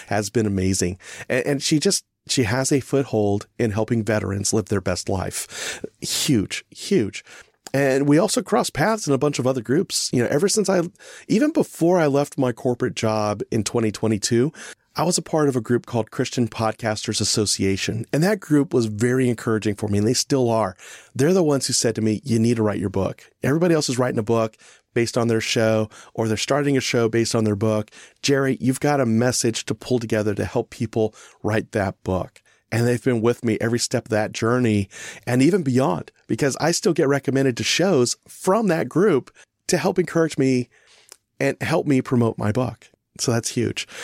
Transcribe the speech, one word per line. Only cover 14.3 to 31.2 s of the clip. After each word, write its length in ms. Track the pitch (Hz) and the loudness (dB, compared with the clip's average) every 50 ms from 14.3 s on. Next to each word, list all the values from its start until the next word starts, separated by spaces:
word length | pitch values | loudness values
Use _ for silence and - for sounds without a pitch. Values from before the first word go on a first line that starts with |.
| 117 117 127 156 - - - - - - _ _ - - | 2 2 2 0 -2 -8 -16 -18 -20 -20 _ _ -6 -4
I 60 | 151 | -2
was 140 | 175 175 - | 0 0 -2
a 40 | |
part 260 | 160 - - 156 151 139 | -2 -2 0 2 2 2
of 80 | 127 | 2
a 60 | 127 | 0
group 240 | 110 - 120 113 - | 0 0 0 0 0
called 260 | - - 117 107 - | -2 -4 -4 -4 -2
Christian 380 | - - 127 - - 131 123 110 | -4 -4 -4 -2 -2 -2 -2 -2
Podcasters 720 | - - 113 110 110 - - 110 110 - - - 107 - | -2 -2 -2 -2 -2 -2 -4 -4 -4 -4 -4 -4 -4 -2
Association. 840 | 107 - - 110 104 - - - 101 98 98 95 - - 113 113 117 - | -2 0 0 0 0 0 0 0 0 0 0 -2 -2 -4 -4 -4 -4 -4
And 100 | - 143 170 | -2 0 0
that 180 | 196 220 196 | 0 0 -2
group 320 | - - 151 143 139 - - | -2 0 2 2 2 2 2
was 140 | 127 113 110 | 0 0 0
very 420 | 107 101 123 123 127 131 131 120 | 0 -2 0 0 2 2 2 0
encouraging 460 | 117 - - 117 110 110 101 110 101 | 0 -2 -2 -2 -2 0 0 -2 -4
for 120 | - 107 101 | -2 -2 -2
me, 120 | 101 104 | 0 2
and 60 | 104 | 2
they 80 | 113 127 | 2 2
still 360 | - - - 143 135 123 117 | 0 0 0 0 2 2 2
are. 260 | 113 113 107 92 - - - - - - - _ - | 2 2 0 0 -4 -8 -16 -20 -20 -20 -20 _ -4
They're 160 | 120 135 160 | 0 2 2
the 120 | 185 190 170 | 4 4 4
ones 240 | 151 143 135 - - | 2 2 0 0 -2
who 40 | |
said 240 | 123 - - 120 110 | -2 0 0 0 0
to 60 | 110 | 0
me, 180 | 107 110 107 101 - | 0 0 0 0 0
"You 140 | - 113 117 | 0 0 2
need 180 | 113 120 120 113 | 4 2 2 2
to 60 | 107 | 2
write 160 | 104 101 - | 0 0 0
your 100 | 95 98 | -2 -2
book." 420 | 98 98 92 - - - - - _ _ | -2 -2 -2 -2 -4 -8 -14 -20 _ _
Everybody 320 | - 127 143 165 180 180 165 | -2 0 0 2 2 2 2
else 140 | 151 143 - | 2 0 0
is 100 | 127 120 | 0 0
writing 220 | 127 127 123 120 | 0 0 0 -2
a 40 | 107 | 0
book 340 | 117 117 113 113 113 - _ - - - _ _ _ - | 0 2 2 0 0 -4 _ -20 -20 -20 _ _ _ -2
based 240 | 120 117 113 - 123 | -2 0 0 0 0
on 120 | 117 117 | 2 2
their 100 | 113 110 | 2 0
show, 500 | 107 - - 123 113 110 110 110 107 - - - - - - | 0 0 0 2 2 4 4 2 0 -2 -6 -14 -20 -10 -4
or 140 | - 113 110 | -2 0 0
they're 80 | 110 | 0
starting 400 | 107 - - 135 143 143 143 139 | 0 0 0 0 0 2 2 0
a 60 | 131 | 0
show 260 | - - - 120 117 113 | 0 0 0 2 2 2
based 260 | 113 117 113 - - | 2 0 0 0 0
on 120 | 117 110 | 0 2
their 100 | 107 104 | 0 0
book. 340 | 101 113 110 107 107 104 - - - - - _ _ | 0 0 0 0 0 -2 -6 -10 -20 -20 -20 _ _
"Jerry, 360 | - - 139 135 135 135 131 - | -2 0 0 2 2 0 -2 -2
you've 220 | - 127 131 - | -2 -2 -2 0
got 180 | - 147 147 139 | 0 0 2 2
a 60 | 131 | 2
message 580 | 113 113 113 120 127 117 - - 117 110 - - - | 2 2 2 2 2 0 0 0 -2 -2 -2 -4 -6
to 80 | 117 | -6
pull 240 | - - - 127 120 | -6 -4 -2 -2 -2
together 360 | 113 107 113 107 104 107 98 | -2 0 -2 0 0 0 -2
to 80 | 101 101 | -2 -4
help 280 | 95 - 127 113 - | -4 -2 -4 -4 -4
people 440 | - - 120 107 - 117 110 107 - - | -6 -8 -6 -4 -2 -2 -2 -2 -2 -8